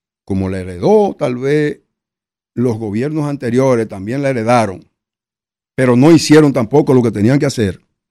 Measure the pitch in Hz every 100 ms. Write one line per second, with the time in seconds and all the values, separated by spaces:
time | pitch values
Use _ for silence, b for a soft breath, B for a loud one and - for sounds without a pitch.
0 | _ _ - 95 95 95 92 90 123 214
1 | 202 - 143 123 135 151 147 143 _ _
2 | _ _ _ _ _ - 123 110 110 104
3 | 135 156 147 143 123 120 135 120 110 101
4 | 98 131 139 131 110 123 107 87 - _
5 | _ _ _ _ _ _ _ - 127 123
6 | 143 165 - 151 147 135 113 143 156 131
7 | 117 101 104 139 143 - 101 90 _ _
8 | _